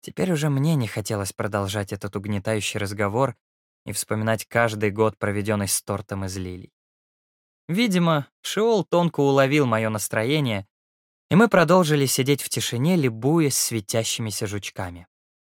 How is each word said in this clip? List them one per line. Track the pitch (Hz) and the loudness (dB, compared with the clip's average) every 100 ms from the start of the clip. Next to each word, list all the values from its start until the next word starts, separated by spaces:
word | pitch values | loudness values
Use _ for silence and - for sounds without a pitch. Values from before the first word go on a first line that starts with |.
Теперь | - - 185 | -14 -4 -2
уже | 165 151 | 0 0
мне | 135 147 156 | 0 2 0
не | 110 | -2
хотелось | - 101 107 98 | -6 -4 -4 -4
продолжать | - 107 104 98 101 98 | -6 -4 -2 -2 -4 -6
этот | 101 101 101 | -8 -8 -8
угнетающий | 98 104 98 110 95 - | -4 -4 -2 -4 -4 -6
разговор | 101 101 101 107 135 117 _ _ _ _ | -6 -2 -2 0 -2 -4 _ _ _ _
и | - | -10
вспоминать | 98 - 110 110 113 - | -10 -4 -2 0 -2 0
каждый | 117 117 107 104 | 0 2 2 -2
год, | 98 110 - | 2 0 0
проведенный | 101 101 101 107 98 | -4 -4 -2 -2 0
с | - | -4
тортом | - 98 92 98 | -4 -8 -6 -8
из | 95 95 | -6 -8
лилий. | 92 90 - _ _ _ _ _ _ _ _ _ - | -10 -12 -16 _ _ _ _ _ _ _ _ _ -4
Видимо, | 175 247 180 170 156 135 _ | 0 2 2 4 2 -2 _
Шиол | - - 226 220 | -6 0 2 2
тонко | 160 170 170 - | 2 2 2 2
уловил | 139 139 135 151 131 | 4 6 4 4 2
мое | 110 110 | 2 0
настроение, | 107 - 113 113 156 135 104 98 _ _ _ _ _ _ | -2 -2 -2 0 0 0 -2 -6 _ _ _ _ _ _
и | 160 | 4
мы | 233 | 6
продолжили | 185 160 185 165 151 135 | 6 6 4 4 2 2
сидеть | - 131 143 | 0 2 0
в | - | 0
тишине, | - - 117 147 185 | -6 -4 -2 0 2
любуясь | 131 113 123 170 147 - | 0 0 0 2 2 0
светящимися | - 113 104 117 110 - 113 101 107 | -2 -4 -2 -4 -2 -4 -6 -6 -6
жучками. | 104 - - 92 87 87 _ _ _ | -6 -10 -10 -10 -10 -20 _ _ _